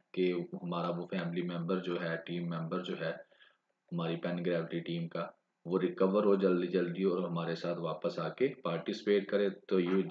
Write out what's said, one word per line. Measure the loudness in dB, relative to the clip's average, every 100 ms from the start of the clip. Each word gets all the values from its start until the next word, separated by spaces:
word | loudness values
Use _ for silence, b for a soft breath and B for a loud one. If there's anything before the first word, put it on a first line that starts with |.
| _ 0
कि | 2 2 -2 -6
हमारा | -4 -2 -2
वो | -2 -4
family | -4 -4 -4
member | -4 -4 -2 -2
जो | -2 -2
है, | -2 -4
team | -4 -6 -4
member | -4 -4 -4
जो | -4 -4
है | -4 -6 -10 b b b _ _ _
हमारी | -4 -2 -2
pan | -2 -2
gravity | 0 0 0 -4
team | -4 -4 -4
का, | -6 -8 -10 _ _ -2
वो | 0
recover | 2 2 2 4
हो | 4 6
जल्दी | 6 4 2
जल्दी | 2 0 0
और | 0 2 0
हमारे | -2 -2 -2
साथ | -2 -2
वापस | -4 -2 -4 -2
आके | -4 0 0
participate | 0 -4 -4 -2 -2 2 2 4
करे। | 2 2
तो | -2 2 2
you | 4 4 4